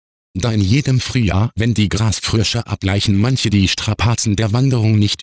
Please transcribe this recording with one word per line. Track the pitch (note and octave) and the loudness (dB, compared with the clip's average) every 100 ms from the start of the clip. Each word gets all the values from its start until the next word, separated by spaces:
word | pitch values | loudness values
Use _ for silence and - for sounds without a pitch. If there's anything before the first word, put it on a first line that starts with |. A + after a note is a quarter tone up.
| _ _ _ | _ _ _
Da | F#2+ A#2 | -6 -2
in | A2 | 0
jedem | F#2+ C3 C#3+ B2+ | 2 2 2 -2
Frühjahr, | - B2+ A2 G2 A2+ - | -2 -2 0 0 0 0
wenn | A2+ | 0
die | G#2+ G2+ | 2 0
Grasfrösche | F#2 A2 G2+ - A2+ G2+ A#2 - | 0 -2 -2 -2 0 0 -2 -4
ableichen, | G2+ F#2+ G2+ - G2 | -4 -2 0 0 2
manche | A#2 C3 A2+ | 2 0 0
die | G2+ F#2+ | 2 2
Strapazen | - - G#2+ G2+ A#2 A2+ G2 | 0 -4 -2 0 0 0 0
der | A2 | 0
Wanderung | A#2 C3+ B2+ A2 G#2+ | 0 0 2 2 2
nicht | G2+ - | 2 -2